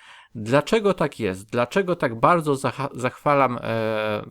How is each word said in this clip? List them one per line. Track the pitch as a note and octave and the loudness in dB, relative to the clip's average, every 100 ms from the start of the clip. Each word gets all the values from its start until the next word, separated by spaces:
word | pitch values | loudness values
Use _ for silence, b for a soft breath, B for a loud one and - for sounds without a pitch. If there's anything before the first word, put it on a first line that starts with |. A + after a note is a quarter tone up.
| B B B | B B B
Dlaczego | A#2 G#2+ C#3 - A3+ G3+ | -10 0 2 2 2 2
tak | F#3 D#3 - | 0 -2 -2
jest? | G#2+ F#2 G#2 | -4 -4 -4
Dlaczego | A#2+ A#2+ - F3+ E3+ | -2 0 0 0 0
tak | C#3+ A2+ | -2 2
bardzo | C#3+ F3 D3+ | 4 4 2
zacha-, | C3+ B2+ - C3+ | 0 -2 -4 -6
zachwalam, | - B2 - - C#3+ C3 A#2+ | -4 -6 -2 2 4 4 0
e, | - A2+ A2 A2 G#2+ G#2+ A2+ | -4 -2 0 -2 -2 -4 -6